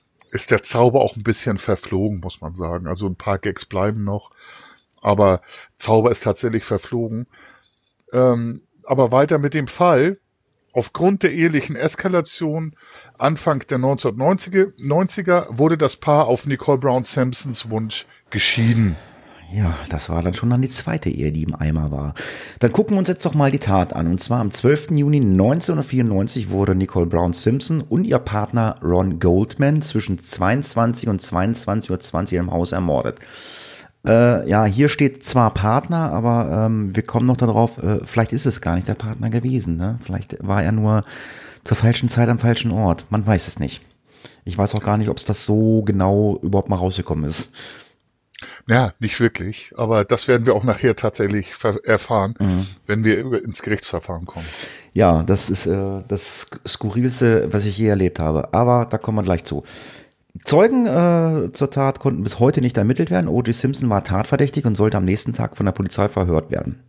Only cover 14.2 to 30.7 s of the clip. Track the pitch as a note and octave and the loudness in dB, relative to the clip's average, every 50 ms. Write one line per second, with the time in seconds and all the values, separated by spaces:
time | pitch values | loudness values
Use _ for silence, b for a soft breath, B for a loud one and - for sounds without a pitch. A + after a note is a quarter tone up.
14.2 | C3 D#3+ F#3+ F#3+ - F#3 F3+ G3 F#3+ G3 - - - C#3 D3 E3+ F#3 F3+ - G#3+ | 2 2 2 0 -2 0 2 2 2 0 -2 -6 -4 0 0 2 0 0 -2 -2
15.2 | F3+ F3 F3+ F3 F3 - A2+ A#2 D3 D#3+ E3+ D#3 D#3 C3 - - - D#3 D3 D3 | 0 2 2 2 2 -2 0 2 2 2 4 2 2 0 0 -2 0 2 4 4
16.2 | D3+ A2+ B2+ - - C#3+ C#3 - - - C#3+ C3 B2+ C#3 B2 B2+ A#2+ - - C3+ | 4 4 2 0 0 -2 -4 -2 0 0 0 2 2 0 0 0 0 -2 -2 0
17.2 | B2+ B2+ B2 - - C#3 A#2+ - - A2+ A2 A2 A2+ A2 - - - b b b | 0 0 -2 -4 -6 -6 -6 -8 -6 -4 -4 -4 -4 -4 -6 -8 -8 b b b
18.2 | b _ - G#2 - - - A#2+ A2+ A#2 A#2 A2+ A2 G2 D#2+ B B B B B | b _ -2 0 0 0 2 2 2 4 4 4 2 2 0 B B B B B
19.2 | B B B B B E2 F2+ G#2 G#2 E2+ D#2+ D2+ D2+ - D#2+ D2+ - - E2 E2 | B B B B B -8 -4 -2 0 0 -2 -4 -6 -8 -8 -8 -6 -4 -4 -2
20.2 | E2+ F2+ F2 - - A#2 B2 B2 C3 B2+ - - - E3 E3 D#3 - E2+ - - | -2 -2 -2 -2 0 0 0 0 0 -2 -4 -6 -6 -4 -4 -4 -4 -4 -4 -2
21.2 | - D2+ D2+ D#2 D2+ - D#2 - D2+ D#2 D#2 D#2+ D#2 D2 C#2+ C#2 C#2+ D2 C#2+ B | -2 -2 -2 -2 -4 -4 -4 -2 -2 -2 0 0 -2 -2 -4 -6 -6 -8 -8 B
22.2 | B B B B B B B - - A#2 - - G#3+ - G#3 G3 F#3 F#3+ F3+ - | B B B B B B B 0 0 2 2 2 2 2 0 0 0 0 -2 -2
23.2 | - F3 - D3+ C#3+ C#3 D3 C#3+ - G#2+ G2 F#2+ F2+ - - - E2 E2+ F2 F#2 | -4 -2 0 2 2 2 2 0 0 0 2 2 2 0 -2 -2 -2 0 -2 -2
24.2 | - - A#2+ B2 A2+ G2+ - - - B2 D3 D3 D3 - E3 D3 C#3+ C#3+ D3+ C#3+ | -2 -2 -2 -2 -2 -2 -2 0 2 2 2 2 0 -2 0 0 2 2 2 4
25.2 | C3 G2+ F#2+ F#2 F#2+ A2+ C#3+ E3+ E3 - E3+ D3+ C#3+ - - B2+ B2 A2+ G#2 F#2+ | 4 4 4 4 4 4 2 2 0 -2 -2 -2 -2 -2 0 0 0 2 2 0
26.2 | G2+ - - B2+ G#2 F#2+ F#2+ F#2+ G2+ G2 F#2 F#2 F#2+ F#2 - F#2 E2+ E2+ F2 E2 | -2 -2 -4 -6 -6 -2 -2 0 2 2 2 2 0 0 0 0 0 2 2 2
27.2 | F2 F2 F2 - - - A#2 C#3 - - D#3+ D#3 - - - F3 F#3+ A3+ - - | 2 0 0 0 0 0 0 0 0 -2 -2 -4 -2 -2 0 0 2 2 0 0
28.2 | - - G#2+ G#2+ G#2 - - A#2+ A2+ A2 - - - D#2+ F2 F2+ F#2 F#2+ E2 E2+ | 0 -2 -4 -4 -2 -2 0 0 0 0 -2 -2 0 2 2 2 2 0 0 2
29.2 | - F2+ F2 F#2+ A2+ A#2 - - C#3+ C#3 D3+ D#3 D3 - - A2 G#2 - F#2+ - | 2 4 4 4 2 0 0 0 2 2 2 0 0 -2 -4 -4 -2 -2 -4 -6
30.2 | - - - - F2+ F#2+ A#2 C3+ C#3+ - | -6 -8 -6 -2 0 0 0 0 -2 -4